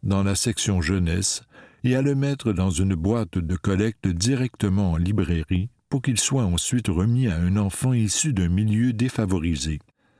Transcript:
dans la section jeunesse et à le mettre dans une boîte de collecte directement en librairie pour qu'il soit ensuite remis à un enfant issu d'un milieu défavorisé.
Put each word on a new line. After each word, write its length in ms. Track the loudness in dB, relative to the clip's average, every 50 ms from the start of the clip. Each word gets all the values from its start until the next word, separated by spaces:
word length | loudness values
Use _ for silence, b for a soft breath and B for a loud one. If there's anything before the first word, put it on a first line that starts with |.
| -2
dans 180 | -2 0 0
la 140 | 0 0 0
section 460 | 0 -2 -2 -2 -2 -2 0 0 0
jeunesse 600 | 0 0 0 0 0 0 0 -2 -2 -2 -4 -6 -10 B B B B B B B B
et 120 | 0 2
à 80 | 2 2
le 100 | 2 2
mettre 400 | 0 0 0 -2 -2 -2 -2 0
dans 160 | 0 0 0
une 240 | 0 0 0 0 0
boîte 460 | 0 0 0 0 0 -2 -4 -4 -4
de 160 | -4 -2 -4
collecte 520 | -2 0 0 0 2 0 -2 -2 _ -2
directement 840 | -2 -2 0 0 0 0 0 -2 -4 -4 -2 0 0 2 2 2 2
en 60 | 2
librairie 720 | 0 0 0 0 0 0 0 0 -2 -2 0 -2 -2 -2 -4 _ _ _ -6
pour 140 | -4 -4 -2
qu'il 160 | -2 -2 0
soit 260 | 0 0 0 0 0
ensuite 440 | 0 0 -2 -2 -2 -2 -2 0 0
remis 380 | 0 2 2 2 2 2 2
à 100 | 0 0
un 200 | 0 0 2 2
enfant 360 | 2 0 0 -2 -2 0 0 2
issu 400 | 2 0 0 0 -2 -2 0 0
d'un 160 | 0 2 2
milieu 440 | 2 2 2 2 2 2 2 0 0
défavorisé. 840 | 0 -2 -2 0 0 0 0 0 0 0 0 -2 -2 -2 -4 -6 -6 -8 _ b b b b b